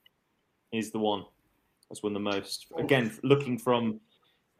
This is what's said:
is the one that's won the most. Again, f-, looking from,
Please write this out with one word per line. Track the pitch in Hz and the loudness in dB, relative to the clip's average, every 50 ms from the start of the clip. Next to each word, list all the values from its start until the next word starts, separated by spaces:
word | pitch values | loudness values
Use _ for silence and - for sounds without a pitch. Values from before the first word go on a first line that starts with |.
| _ _ _ _ _ _ _ _ _ _ _ _ _ _ | _ _ _ _ _ _ _ _ _ _ _ _ _ _
is | 117 113 104 107 | -4 -4 -4 -4
the | - 110 | -2 0
one | 107 107 104 95 90 - _ _ _ _ _ _ _ _ _ _ _ _ | 2 2 0 0 -4 -10 _ _ _ _ _ _ _ _ _ _ _ _
that's | - - | -12 -6
won | - 104 | -4 -2
the | 104 101 | -2 0
most. | 104 101 101 98 98 - - - - - - - | 0 0 0 0 -2 -6 -10 -12 -12 -10 -6 -6
Again, | - 139 139 131 117 | 2 2 2 2 2
f-, | 113 - - | 0 -4 -4
looking | - 131 139 143 139 123 123 113 | 4 4 4 4 4 -2 -4 0
from, | - 127 123 117 117 110 107 - - _ _ _ _ _ _ _ _ _ _ | 2 2 2 4 2 0 -2 -4 -10 _ _ _ _ _ _ _ _ _ _